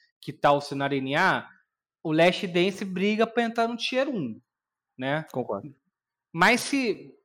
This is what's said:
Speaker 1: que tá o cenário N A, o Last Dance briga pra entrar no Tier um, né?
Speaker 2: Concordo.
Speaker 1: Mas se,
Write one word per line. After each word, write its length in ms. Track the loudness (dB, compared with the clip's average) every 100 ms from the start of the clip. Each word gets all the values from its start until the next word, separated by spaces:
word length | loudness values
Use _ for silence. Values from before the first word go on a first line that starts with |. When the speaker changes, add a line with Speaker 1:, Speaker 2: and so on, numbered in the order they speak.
| _ _
Speaker 1:
que 120 | -14
tá 200 | 0 4
o 80 | 4
cenário 380 | 2 -4 -2 -2
N 160 | 0 2
A, 320 | 2 2 -4 -18 _ _ _ _
o 100 | -2
Last 340 | 4 4 4 -2
Dance 360 | 0 0 0
briga 420 | -6 -2 0 2 0
pra 180 | 0
entrar 240 | -2 0 -2
no 80 | -2
Tier 320 | -4 -2 -2
um, 320 | -2 -6 -8 _ _ _ _ _ -8
né? 260 | -2 -2 -4
Speaker 2:
Concordo. 400 | -8 -6 -6 -8 -18 _ _ _ _ _
Speaker 1:
Mas 280 | 2 4 4
se, 540 | 0 -2 -2 -4 -8 -20